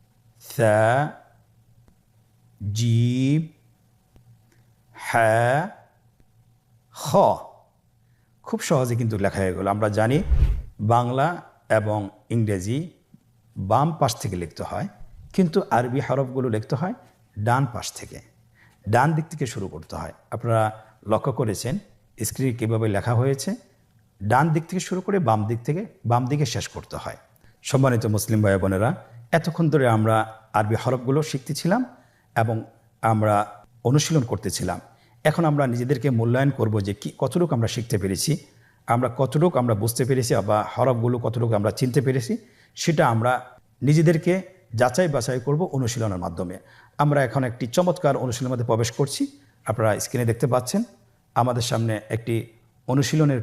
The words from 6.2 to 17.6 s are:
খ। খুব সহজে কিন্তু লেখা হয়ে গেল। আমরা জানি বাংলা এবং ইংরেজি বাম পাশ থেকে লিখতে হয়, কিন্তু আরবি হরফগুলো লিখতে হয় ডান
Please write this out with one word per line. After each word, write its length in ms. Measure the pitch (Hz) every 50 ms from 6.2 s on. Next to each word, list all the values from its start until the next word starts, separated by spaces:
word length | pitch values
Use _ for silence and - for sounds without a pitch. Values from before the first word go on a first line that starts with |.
| _ _ _ _ _ _ _ _ _ _ _ _ _ _ -
খ। 340 | - - 147 139 196 156 110 90 - - - - - _ _ _ _ _ _ _ _ _ _ _ _ _ _ _ _ -
খুব 160 | - 233 214
সহজে 360 | - - 170 131 127 120 120
কিন্তু 220 | 117 123 110 107
লেখা 240 | 98 98 95 - 98
হয়ে 140 | 95 92 87
গেল। 120 | 90 95
আমরা 220 | 98 101 107 110 104
জানি 340 | 101 107 110 120 135 175 - - - - - - - - - - - -
বাংলা 600 | 104 107 117 120 120 120 131 131 143 170 175 - - - _ _ _ -
এবং 400 | 107 110 104 107 104 104 101 95 - - _ -
ইংরেজি 600 | 110 117 110 107 101 92 90 107 123 147 180 170 - _ _ _ _ - _ _ _ _ _ _ -
বাম 340 | 104 95 95 107 131 147 170
পাশ 240 | 160 - 143 113 -
থেকে 200 | - - 104 92
লিখতে 280 | 87 85 80 - - -
হয়, 240 | - 90 104 190 202 - - - - - - - - -
কিন্তু 280 | 196 185 160 - 196 - -
আরবি 300 | - 120 123 123 123 139
হরফগুলো 500 | - - 131 135 139 123 123 131 127 123
লিখতে 260 | 107 107 110 - -
হয় 180 | 120 170 190 240 - - _ _ _ _ _ - 101
ডান 260 | 104 117 120 135